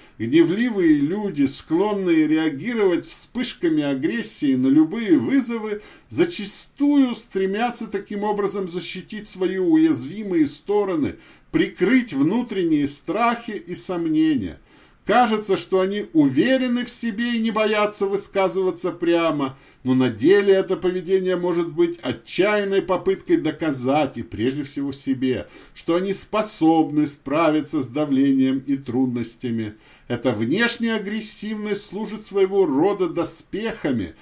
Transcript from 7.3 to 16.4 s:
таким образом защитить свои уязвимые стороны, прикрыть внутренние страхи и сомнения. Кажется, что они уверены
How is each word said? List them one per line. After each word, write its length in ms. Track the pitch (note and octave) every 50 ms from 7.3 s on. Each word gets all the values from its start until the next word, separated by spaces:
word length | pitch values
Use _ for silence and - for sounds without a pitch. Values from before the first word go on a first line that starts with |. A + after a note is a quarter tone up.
| - F#3+ F#3+ F#3+ G3 G#3+ A#3 B3 A#3 - A3+
таким 380 | G#3 - G3 G3 - G#3 G3+ G3+
образом 420 | G#3 G#3 G3 G3+ F#3+ - G#3 F#3+
защитить 600 | F3+ E3 F3+ - - - F3+ F3 - - G#3+ G#3 -
свои 300 | - F#3 F#3 F3+ F#3 F#3+
уязвимые 880 | F#3 F3 D#3+ D#3 D#3+ D#3+ D3 B2 B2+ C#3 F3 G#3 A3 G3+ F3+ E3 D3+
стороны, 720 | C#3 - - - - G3+ G#3 G3+ F#3+ F#3 D#3+ C3+ G#2+ - - - - - - _ _
прикрыть 640 | - D#3 F3+ G3 - - F3+ F#3 B3+ C4 A#3 - -
внутренние 760 | C3+ C#3 D#3 G3 A#3+ A#3+ - G#3 F#3+ F3+ E3 D#3 D3 C#3+ C3
страхи 640 | - - - - E3+ G#3 A#3+ A#3 A#3 A3+ - - G#3+
и 220 | F3+ D#3+ F3 F3+
сомнения. 840 | E3+ - - F#3 F3 E3+ D#3+ D#3 D#3 D#3+ D#3+ D3+ B2+ G2 F2 D2+ - - _ _ - - _ _ _ _
Кажется, 520 | - G3 A#3+ B3 A3 A3 G#3+ G#3 - G3
что 260 | E3+ - - - F#3 F#3
они 240 | F#3+ G3+ G#3 G3+ - -
уверены 720 | D#3+ D3 C#3 B2+ C3